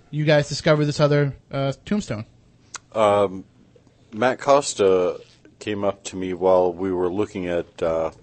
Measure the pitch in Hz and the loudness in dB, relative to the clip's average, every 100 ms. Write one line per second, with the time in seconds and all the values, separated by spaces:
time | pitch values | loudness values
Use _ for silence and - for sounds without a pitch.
0 | _ 147 151 147 139 143 170 151 147 143 | _ -2 2 2 2 -2 0 2 0 0
1 | 143 147 143 - - 139 135 131 - 208 | 2 2 0 -4 -10 -6 -6 -6 -6 -6
2 | - 107 - _ _ _ _ - _ 110 | -4 -10 -12 _ _ _ _ -20 _ 2
3 | 104 104 98 95 - _ _ _ _ _ | 4 4 2 -2 -16 _ _ _ _ _
4 | _ 107 127 117 143 139 139 - 98 92 | _ -2 -2 0 2 2 2 2 4 4
5 | 90 73 - _ _ - 107 101 101 95 | 2 -4 -12 _ _ -14 -10 -4 -4 -4
6 | - 95 92 87 92 92 90 85 95 90 | -10 -8 -8 -2 2 4 2 -2 -4 -2
7 | 90 95 104 98 87 87 - - 85 80 | -2 -2 -6 -6 -4 -4 -6 -4 -2 -2
8 | 80 - | -4 -8